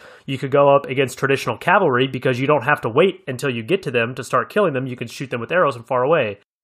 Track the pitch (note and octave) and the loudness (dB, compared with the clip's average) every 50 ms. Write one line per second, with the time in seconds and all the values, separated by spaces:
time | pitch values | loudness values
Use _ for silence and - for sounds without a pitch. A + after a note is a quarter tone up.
0 | - - - - _ - C3+ B2 C#3+ C3 C#3+ C#3+ C#3+ C#3+ C#3 C#3 - - C3 C3+ | -20 -20 -20 -16 _ -8 -6 -6 -4 0 2 4 6 6 6 4 2 0 -2 -2
1 | C3+ A#2+ - - C#3+ C3 C3+ C3 - C3+ A2+ - - F3 F#3 G#3 F#3+ D3 B2 A#2+ | -2 -2 -2 -4 -2 0 0 0 -2 -4 -6 -2 2 2 4 4 4 2 2 2
2 | C3+ C3+ C3 B2+ B2 C3+ B2+ A#2+ C3+ D3 D3+ C#3 A#2 D3 D3 - - A#2+ A2 C#3+ | 0 0 -2 -2 -2 -2 0 0 0 0 0 0 2 0 -2 0 -2 0 2 2
3 | F#3 G3 F3 - _ C#3+ B2+ A#2+ D3 C#3 A#2+ A#2 A2 A2+ C#3+ - - D3 B2 A#2+ | 2 2 0 -4 _ -10 -8 -6 -6 -4 -4 -6 -2 -2 -4 -4 -2 -4 -2 -2
4 | A#2 A#2+ B2+ B2+ A#2 - C#3+ B2 A2+ - - G#3 G3+ E3+ C3+ B2+ C3+ B2+ B2 - | -2 -2 -4 -8 -6 -2 -2 -2 -2 -2 0 0 0 0 0 -2 -4 -6 -8 -10
5 | B2 A2+ - - C#3+ A#2+ C3 A#2 A#2 - D#3 F#3 E3+ C#3 A#2+ A#2+ A2+ - C3+ B2 | -12 -12 -10 -12 -10 -8 -8 -8 -6 -2 0 0 2 0 0 -4 -6 -4 0 0
6 | B2 C#3+ E3+ D#3 A#2+ G#2 G2 - _ _ _ _ | 2 2 2 2 2 -2 -4 -8 _ _ _ _